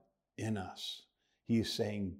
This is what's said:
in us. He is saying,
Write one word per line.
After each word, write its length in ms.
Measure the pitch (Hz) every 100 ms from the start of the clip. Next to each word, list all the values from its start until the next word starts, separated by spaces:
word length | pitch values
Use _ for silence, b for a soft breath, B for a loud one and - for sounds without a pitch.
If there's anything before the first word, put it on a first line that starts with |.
| _ _ _ -
in 220 | 110 107
us. 480 | 92 - - - - _ _ _ -
He 120 | 117
is 140 | 104
saying, 460 | - 107 104 95 85